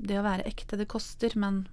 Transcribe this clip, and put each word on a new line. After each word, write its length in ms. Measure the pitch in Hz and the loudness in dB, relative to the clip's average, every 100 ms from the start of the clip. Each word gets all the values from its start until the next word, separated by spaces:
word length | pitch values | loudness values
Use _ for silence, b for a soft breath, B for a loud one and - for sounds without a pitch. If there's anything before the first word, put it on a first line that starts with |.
det 140 | 208 196 | 0 2
å 40 | |
være 220 | 208 190 - | 2 2 0
ekte, 300 | - - 208 | -4 -4 -2
det 120 | 208 | -2
koster, 420 | 220 - - 233 214 | -2 -6 0 2 2
men 320 | 202 196 190 | 2 0 -2